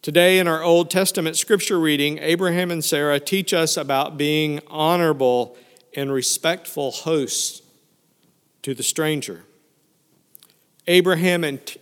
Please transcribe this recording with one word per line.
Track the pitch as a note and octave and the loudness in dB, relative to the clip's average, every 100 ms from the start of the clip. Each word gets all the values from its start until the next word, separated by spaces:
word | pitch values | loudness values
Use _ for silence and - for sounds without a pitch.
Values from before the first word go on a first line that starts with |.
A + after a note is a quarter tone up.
Today | - D#3 F3+ F#3+ | 2 4 6 4
in | F3 | 2
our | D#3+ | 0
Old | E3+ E3+ E3+ | 4 4 4
Testament | F#3 F#3+ - D#3+ E3 | 0 0 0 -2 -4
scripture | - - - F#3 | 0 0 2 0
reading, | D#3+ D3 C#3+ D3+ | 2 2 0 -2
Abraham | D#3 E3+ F#3 E3+ F3+ | -2 0 0 0 -2
and | E3+ | -4
Sarah | - D3+ D3 C#3+ | -2 0 0 0
teach | C#3+ F#3+ F#3 | 0 -2 0
us | F3 D#3+ - | 0 0 -2
about | C#3+ C3+ D3 D3+ | -2 -2 -2 -4
being | D3 D3+ D#3 D3 - | -2 0 -2 -4 -10
honorable | D3+ D#3 F3 E3 C#3 C3 B2 A#2 - _ _ _ - | -2 0 2 2 2 2 2 -2 -10 _ _ _ -8
and | C#3 | -4
respectful | C3+ B2 - D#3+ F3+ - - C3+ | -2 -2 -2 -2 -4 -6 -6 -6
hosts | - D#3+ D#3+ C3 - - - _ _ _ _ _ _ _ _ _ _ | -6 -2 -2 -2 -4 -6 -10 _ _ _ _ _ _ _ _ _ _
to | - | -10
the | B2+ | -6
stranger. | - - D#3 D3+ B2 E2+ - _ _ _ _ _ _ _ _ - _ _ _ _ - | -4 -2 -2 -2 -6 -14 -18 _ _ _ _ _ _ _ _ -20 _ _ _ _ 2
Abraham | F3+ F3+ F3 F3+ F3 | 4 4 2 2 0
and | D#3+ C3+ | -2 -6
t-, | - - | -12 -14